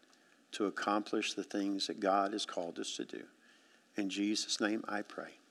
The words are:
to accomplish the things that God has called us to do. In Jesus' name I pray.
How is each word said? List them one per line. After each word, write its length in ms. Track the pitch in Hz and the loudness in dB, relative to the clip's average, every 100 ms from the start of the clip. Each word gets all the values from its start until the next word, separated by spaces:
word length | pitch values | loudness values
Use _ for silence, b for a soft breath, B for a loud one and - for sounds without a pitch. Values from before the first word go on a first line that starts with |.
| b b b b _ | b b b b _
to 140 | - 101 | 0 0
accomplish 680 | - - 104 - 113 104 | 2 2 2 2 0 0
the 100 | - | -2
things 420 | 98 104 98 98 - | -2 0 0 0 -2
that 140 | 85 | 2
God 320 | 98 101 98 | 4 6 4
has 140 | 107 - | 0 -4
called 320 | - 85 - | -4 -4 -4
us 180 | - - | -6 -6
to 80 | |
do. 180 | - 55 - - b b b b b - | -6 -8 -12 -18 b b b b b -4
In 120 | 98 | -2
Jesus' 520 | 95 101 104 - - | 2 2 2 0 0
name 240 | 107 110 - | 2 0 -2
I 140 | 101 | -4
pray. 300 | - - - - _ | -4 -8 -10 -14 _